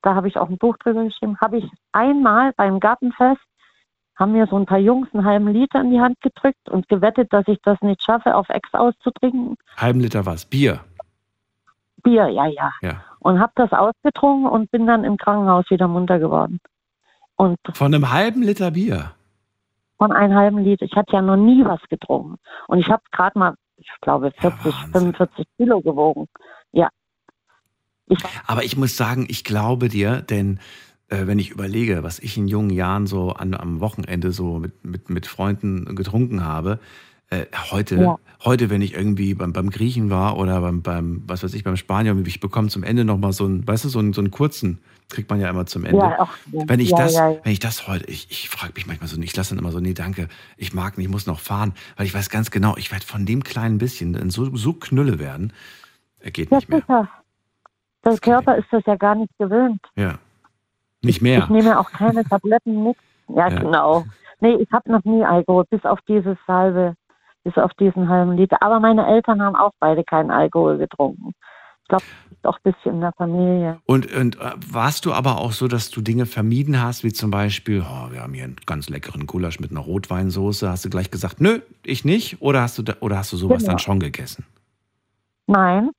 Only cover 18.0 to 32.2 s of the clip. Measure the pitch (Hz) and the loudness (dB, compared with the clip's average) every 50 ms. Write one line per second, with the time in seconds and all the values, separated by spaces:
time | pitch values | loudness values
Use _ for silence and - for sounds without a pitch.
18 | 143 123 127 165 202 233 226 254 240 202 202 202 190 175 156 175 202 - 104 85 | 2 2 2 2 0 0 0 0 0 0 0 0 -2 -2 0 -2 -2 -2 -2 -4
19 | 73 80 - _ _ _ _ _ _ _ _ _ _ _ _ _ _ _ _ _ | -6 -10 -14 _ _ _ _ _ _ _ _ _ _ _ _ _ _ _ _ _
20 | 208 214 - - 202 202 196 202 202 208 208 208 196 196 202 - - 190 - 208 | 2 2 4 4 4 6 6 6 6 6 4 2 2 2 2 2 -2 0 0 0
21 | 202 - - 196 190 190 190 196 208 226 254 262 262 202 180 156 - _ 160 - | 2 2 2 2 4 4 4 6 8 8 8 8 6 4 0 -4 -6 _ -10 -10
22 | - - 139 - - 151 175 - _ - - - - - - 180 170 - 214 220 | -4 -4 -4 -4 -4 -8 -16 -18 _ -20 -20 -20 -6 0 2 2 4 4 2 0
23 | _ _ - - 180 196 - 208 185 175 - _ _ _ _ _ _ - - - | _ _ -2 0 0 0 2 0 0 0 0 _ _ _ _ _ _ -20 -20 -8
24 | - - 143 139 131 139 - - - 175 - - - 156 147 135 143 156 - 185 | -2 -2 0 0 0 -4 -4 0 -2 -2 -2 0 -4 -4 -4 -4 -10 -2 0 2
25 | 180 175 165 - 180 - _ - 160 _ _ - 240 233 233 190 - 160 147 139 | 2 2 2 0 -2 -2 _ -10 -12 _ _ -2 2 2 2 2 0 -2 0 2
26 | 151 156 147 151 156 - _ - _ - - - _ _ - 170 170 - _ _ | 2 2 2 -2 -8 -12 _ -20 _ -20 -20 -20 _ _ 0 0 0 0 _ _
27 | _ _ _ _ _ _ _ _ _ _ _ _ _ _ _ _ _ _ _ _ | _ _ _ _ _ _ _ _ _ _ _ _ _ _ _ _ _ _ _ _
28 | _ _ 190 - - - - 113 - - 113 120 123 123 - 135 135 123 - - | _ _ 0 0 0 -10 -12 -12 -6 -4 -2 -2 -2 -2 -2 -2 -2 -2 0 -2
29 | 120 110 123 131 120 - 110 - - - 107 107 107 117 127 123 123 117 104 101 | -2 -2 -2 -4 -4 -6 -8 -10 -6 -4 -2 -2 0 0 0 0 -2 -2 0 0
30 | 98 104 123 131 - - 110 101 98 98 95 98 - - - - - _ _ _ | 0 0 0 -4 -4 -4 -2 -2 0 -2 -2 -4 -8 -18 -20 -20 -20 _ _ _
31 | _ _ 107 98 95 92 104 104 92 - - 101 98 98 101 110 120 113 95 82 | _ _ -6 -4 -2 0 0 0 -2 -2 -8 -10 -8 -4 -4 -2 -2 0 -2 -2
32 | 78 85 87 - | -4 -8 -10 -10